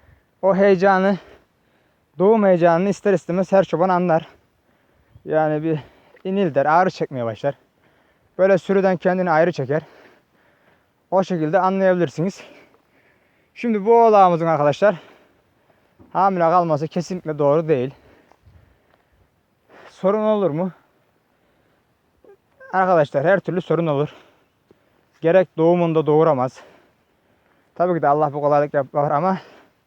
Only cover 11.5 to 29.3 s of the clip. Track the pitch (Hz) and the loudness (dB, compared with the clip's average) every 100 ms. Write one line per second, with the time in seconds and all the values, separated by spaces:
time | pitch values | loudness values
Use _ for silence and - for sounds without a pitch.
11.5 | 185 185 190 190 180 156 - 185 - - | 0 0 0 0 0 -2 -4 -6 -6 -20
12.5 | - _ _ _ _ _ _ _ _ _ | -20 _ _ _ _ _ _ _ _ _
13.5 | - 240 208 202 233 226 208 185 165 165 | -10 -4 -2 2 4 6 6 4 4 -2
14.5 | 151 147 - 202 170 - _ _ _ _ | 0 0 2 0 0 -12 _ _ _ _
15.5 | _ _ _ _ _ - 165 196 180 165 | _ _ _ _ _ -10 -2 0 2 2
16.5 | 175 170 147 156 180 - 185 156 147 143 | 2 0 -4 -4 -8 -8 -10 -10 -2 2
17.5 | 156 160 135 131 - _ _ _ _ _ | 2 0 -2 -4 -10 _ _ _ _ _
18.5 | _ _ _ _ _ _ _ _ _ _ | _ _ _ _ _ _ _ _ _ _
19.5 | _ _ - - - 185 214 214 208 180 | _ _ -20 -20 -4 -2 0 0 0 0
20.5 | 151 185 - _ _ _ _ _ _ _ | -2 -6 -8 _ _ _ _ _ _ _
21.5 | _ _ _ _ _ _ _ _ 403 _ | _ _ _ _ _ _ _ _ _ _
22.5 | _ - 190 185 170 143 139 160 190 - | _ -8 -4 0 2 0 -2 0 0 -2
23.5 | 175 - 160 165 139 147 - _ _ _ | -8 -4 -4 -2 -2 -4 -8 _ _ _
24.5 | _ _ _ _ _ _ - 160 185 180 | _ _ _ _ _ _ -6 0 2 0
25.5 | - 165 175 170 160 151 151 165 135 127 | 0 0 2 0 0 0 2 2 0 -4
26.5 | - - _ _ _ _ _ _ _ _ | -8 -20 _ _ _ _ _ _ _ _
27.5 | _ _ - 180 165 147 147 151 143 143 | _ _ -4 -2 0 0 0 -2 -2 0
28.5 | 147 147 147 135 151 147 147 185 | 0 0 -4 -4 -4 -2 -2 -2